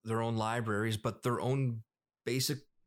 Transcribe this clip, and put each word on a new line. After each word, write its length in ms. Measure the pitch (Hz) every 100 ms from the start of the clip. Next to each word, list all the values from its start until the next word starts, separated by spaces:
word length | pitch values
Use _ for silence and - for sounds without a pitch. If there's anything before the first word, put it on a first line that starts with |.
their 180 | 110 113
own 140 | 113 113
libraries, 640 | 110 117 110 101 113 107
but 260 | 117 107
their 160 | 123 117
own 400 | 110 139 131 113 - _ _ _ -
basic, 340 | 131 131 139 - _